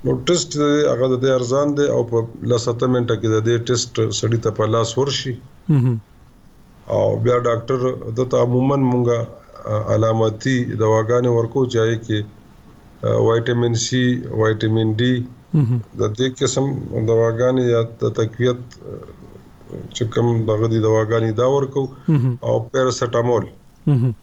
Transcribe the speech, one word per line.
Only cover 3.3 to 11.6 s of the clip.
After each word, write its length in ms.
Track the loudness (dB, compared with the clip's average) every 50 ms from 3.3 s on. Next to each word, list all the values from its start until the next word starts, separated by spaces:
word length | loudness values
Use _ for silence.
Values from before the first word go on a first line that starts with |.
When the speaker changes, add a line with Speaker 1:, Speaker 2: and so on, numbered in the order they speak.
| 2
Speaker 1:
د 40 | 2 2
دې 100 | 2 0 0 0
ټیسټ 260 | 0 -2 -2 -2 -4 -2 -2 -2 -2 -2 -2
سړي 180 | 0 0 0 0 0
ته 60 | -2
په 140 | 0 0 0
لاس 320 | 0 2 0 0 0 0 -2
ورشي. 340 | -2 -2 -2 -6 -6 -6 -10 -10 -12 -20 -20 -14 -2 0
Speaker 2:
مهم. 320 | 2 2 4 2 0 -2 -6 _ -20 -20 -20 -20 -20 -20 -20 -20 -20 -20 -20 -20 -20 -20 -8 -4
Speaker 1:
او 280 | 0 2 2 2 0
بیا 200 | 0 2 2 2 2
ډاکټر 400 | 2 0 -2 -2 -2 -2 -2 0 0 -2 -2 -4 -8 -6 -4
د 120 | -4 -2 0
ته 60 | 2
عموماً 400 | 0 2 2 2 2 2 2 2
مونږه، 420 | 2 2 2 2 2 2 2 0 0
آ، 760 | -2 -6 -12 -20 -20 -20 -20 -16 -8 -4 -4 -4 -2 0 0
علامتي 680 | 2 2 2 2 2 0 0 0 -2 -2 -2 0 0 -2
دواګانې 640 | -4 -2 0 2 2 4 2 2 2 0 2 2
ورکو 400 | 2 2 2 0 0 0 0